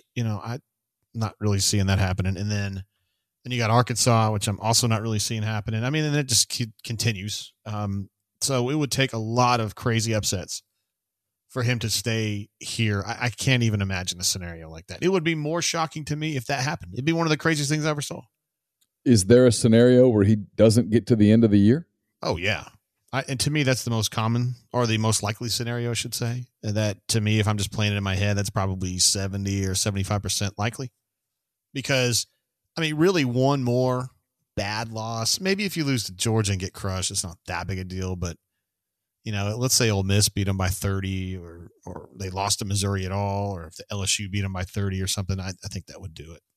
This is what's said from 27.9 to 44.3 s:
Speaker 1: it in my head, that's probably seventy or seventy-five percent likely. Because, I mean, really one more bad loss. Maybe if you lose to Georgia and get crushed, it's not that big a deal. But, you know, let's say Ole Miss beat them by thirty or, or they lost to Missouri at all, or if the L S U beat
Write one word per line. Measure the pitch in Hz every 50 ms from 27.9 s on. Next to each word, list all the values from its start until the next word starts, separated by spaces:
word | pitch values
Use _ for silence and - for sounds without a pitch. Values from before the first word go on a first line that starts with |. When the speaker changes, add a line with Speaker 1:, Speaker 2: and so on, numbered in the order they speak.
| 101
Speaker 1:
it |
in | 101 98
my | 98 92
head, | 92 104 104 101
that's | 101 98 98
probably | - 107 98 98 95 95 92 92 92
seventy | 90 - - - 101 98 98 95 101 98 98 98 98 98
or | 95 95
seventy-five | - - 107 98 98 95 - 107 101 -
percent | 95 - - 104 98 -
likely. | - 104 110 107 - 135 123 _ _ _ _ _ _ _ _ _ _ _ _ _ _ _ _ -
Because, | 139 - - 139 127 123 123 117 - - _ _ _ _ _ _ _ _ _ -
I | -
mean, | 160 156 151
really | 147 165 196 190 170 139
one | 123 120 127 131 139 143 139
more | 127 120 120 127 127 127 127 127 127 131 _ _ _ _ _ _ _ _ -
bad | - 101 101 107 110 117 113
loss. | 110 110 110 113 113 113 110 - - -
Maybe | 185 190 196 196 208
if | 190 -
you | 165 151
lose | 139 135 117 -
to | -
Georgia | 92 87 - 117 110 110 107 101 98
and | 90
get | 95 90 -
crushed, | - - 98 92 92 90 -
it's | 101 - -
not | 85 85 - _
that | - 90 85 87
big | 87 95
a | 92 92
deal. | 90 92 92 92 92 92
But, | 90 90 87 80 - _ _ _ _ _ _ _ _ _ _ _ _ _ _ _ _ -
you | 110
know, | 104 101 101 104 107 117
let's | 123 131 -
say | - 123 110
Ole | 104 98
Miss | 95 95 98 104 101
beat | - - 104 98
them | 98 98
by | 95 92 90
thirty | 92 - - 101 98 98 95 95 95 95 95 92 92
or, | 92 85 85 85 85 87 - _ _ -
or | 92 87 - - - -
they | - 98 95
lost | 90 95 98 101 - -
to | 110
Missouri | 98 98 98 98 101 101 95 92
at | 90
all, | 95 101 101 101 98 98 101 101 98
or | 87 80
if | 82 -
the | - 85 -
L | 104 101
S | 95 - -
U | - 104
beat | 95